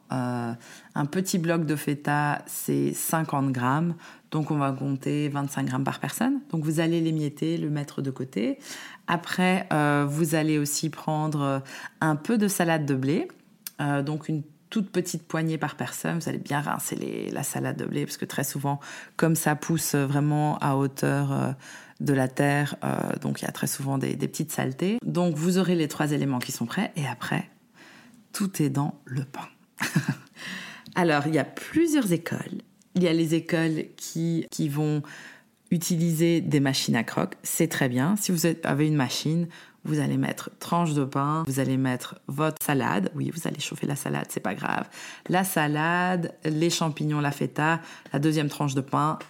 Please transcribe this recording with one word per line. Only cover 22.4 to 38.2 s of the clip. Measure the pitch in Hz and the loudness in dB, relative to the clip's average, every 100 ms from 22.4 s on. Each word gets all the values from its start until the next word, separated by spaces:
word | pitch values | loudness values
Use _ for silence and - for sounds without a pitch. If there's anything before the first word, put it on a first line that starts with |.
| 143 143 143 - | 2 4 0 -2
euh, | 69 - - - | -2 0 0 -2
donc | - - | -2 -4
il | - | -6
y | |
a | |
très | - 143 | -4 -4
souvent | - 135 135 | -2 -2 0
des, | 131 - | 0 -2
des | 147 | -2
petites | - 156 | -4 -4
saletés. | - 131 131 180 233 | -2 -4 0 0 0
Donc, | - 156 180 151 | -2 0 2 2
vous | 170 180 | 2 2
aurez | 180 175 | 4 2
les | 151 | 2
trois | - 151 | 0 0
éléments | 147 139 123 | 2 0 0
qui | - | -2
sont | - 117 | -4 -4
prêts | - 208 - | -2 -2 -2
et | 135 | -6
après, | 120 - - - - _ - - - - - - | -4 -2 -2 -4 -12 _ -20 -20 -20 -20 -20 -10
tout | - 196 - | -4 -2 0
est | 147 | 0
dans | 139 143 - - | 2 0 -4 -8
le | 127 | -8
pain. | - - - - _ - | -8 -10 -14 -18 _ -8
<laughs> | - - - - - - - 185 - - - - | -2 0 0 -4 -8 -16 -12 -10 -12 -16 -6 2
Alors, | 175 147 156 | 4 4 4
il | |
y | 156 | 2
a | |
plusieurs | - - - 302 330 294 214 | 0 -4 -2 2 4 4 4
écoles. | 165 - - - - - _ _ | 2 0 -6 -6 -10 -12 _ _
Il | 185 | 2
y | 175 | 4
a | |
les | 165 165 | 4 4
écoles | 165 165 170 165 156 - - | 2 2 2 2 0 -4 -10
qui, | - 165 165 165 - | -10 -2 0 0 -2
qui | - 156 | -2 -2
vont | 143 151 151 - - - - _ _ - | 2 2 0 -4 -12 -18 -20 _ _ -2
utiliser | 175 - 170 170 160 170 165 | 0 2 2 2 4 4 4
des | - 143 | 4 4
machines | 139 135 - 131 | 4 2 2 2
à | |
croque. | 110 - - - | 0 0 -2 -2
C'est | - - 160 | -4 0 2
très | - 135 | 2 2
bien. | 123 143 | 2 2
Si | 208 | 2